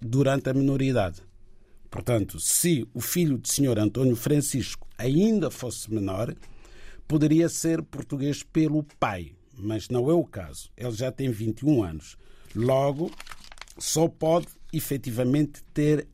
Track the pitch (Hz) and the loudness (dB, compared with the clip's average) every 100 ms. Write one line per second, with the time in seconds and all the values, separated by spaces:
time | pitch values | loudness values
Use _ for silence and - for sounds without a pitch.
0 | 110 131 135 135 139 135 139 139 135 120 | -2 2 4 2 2 2 2 2 2 2
1 | 92 85 - - - - - - - - | 0 -2 -16 -20 -20 -20 -20 -20 -14 -8
2 | 95 117 92 78 - - 175 151 113 123 | 0 0 0 -4 -2 2 4 2 0 -6
3 | - 180 165 127 - - 139 107 107 120 | -2 2 2 2 -2 0 2 4 2 4
4 | 131 117 - 147 139 135 - - - - | 2 2 2 2 2 -2 -4 -8 -12 -6
5 | 123 147 214 214 151 - 123 113 - 107 | 0 4 4 4 0 -4 -8 -8 -4 -4
6 | 98 95 107 - - - - - - - | -2 -2 -4 -6 -14 -20 -20 -18 -18 -14
7 | - 151 147 156 170 - 165 165 151 - | -2 2 4 4 4 0 -2 -2 -4 -10
8 | - 143 139 139 - 165 156 151 147 - | -8 -4 -2 -4 -4 0 2 2 -2 -4
9 | 127 95 80 - _ 131 101 110 - 123 | -4 -4 -10 -16 _ -10 -6 -4 -2 0
10 | 127 170 151 - 80 - - - 123 107 | 2 2 0 -6 -12 -14 -16 -10 -8 -6
11 | 127 123 135 107 113 110 139 139 92 80 | -6 -4 -4 -2 -4 -2 2 2 2 -4
12 | - - - - - 104 120 131 139 143 | -14 -20 -20 -20 -10 -2 2 2 2 0
13 | 185 - - - - - - - - 151 | -4 -8 -16 -18 -18 -20 -20 -10 -2 2
14 | 165 - 160 170 - - - 156 - 139 | 2 2 2 2 0 -12 -8 -6 -4 -4
15 | 127 117 127 143 147 - - - 147 151 | -4 -2 2 2 2 -2 -8 0 2 2
16 | - | 0